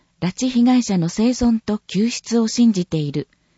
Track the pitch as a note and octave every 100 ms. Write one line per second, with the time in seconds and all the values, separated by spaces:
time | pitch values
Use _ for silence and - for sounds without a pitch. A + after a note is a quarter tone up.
0 | _ _ F3 - B3+ A#3+ A#3+ B3+ A3+ F#3+
1 | E3 - A#3 B3 A#3+ A3+ - G#3 - F3+
2 | A3+ - - A3+ A3 - A#3+ F#3+ F3+ D#3+
3 | C#3+ D3 - _ _